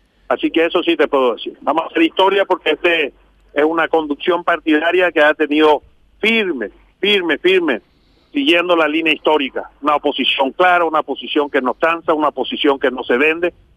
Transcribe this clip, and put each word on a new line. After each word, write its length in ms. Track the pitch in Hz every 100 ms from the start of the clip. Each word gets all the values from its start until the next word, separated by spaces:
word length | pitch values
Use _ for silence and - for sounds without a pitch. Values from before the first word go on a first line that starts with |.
| _ _ -
Así 220 | 147 156
que 140 | 156
eso 180 | 165 175
sí 140 | 165 165
te 100 | 143
puedo 280 | 139 127
decir. 220 | 107 - -
Vamos 240 | 135 156
a 20 | 160
hacer 160 | -
historia 420 | 165 - 190 196
porque 260 | 190 180 -
este 420 | 151 175 165 139 - _ _ _
es 120 | -
una 240 | 151 165 156
conducción 540 | 160 156 143 - 175
partidaria 680 | 175 170 160 151 165 180 180
que 100 | 160
ha 120 | 151
tenido 480 | 156 151 147 156 147 _ _ _ _
firme, 520 | 214 226 196 143 101 - _ _
firme, 400 | 196 208 175 143
firme, 420 | 180 190 165 110 _ _ _ _ _
siguiendo 420 | 147 139 170 175
la 140 | 170 156
línea 260 | 156 160
histórica. 560 | 151 - 156 135 113 95 _
Una 160 | 143 147
oposición 540 | 147 139 127 - 135
clara, 320 | - 180 180
una 160 | 170 156
oposición 480 | 147 131 - 151 143
que 140 | 143
no 120 | 127
tranza, 380 | 117 165 165 165
una 160 | 156 151
oposición 500 | 135 113 - 147 139
que 120 | 139
no 140 | 127
se 120 | 120 123
vende, 380 | 151 160 175 - _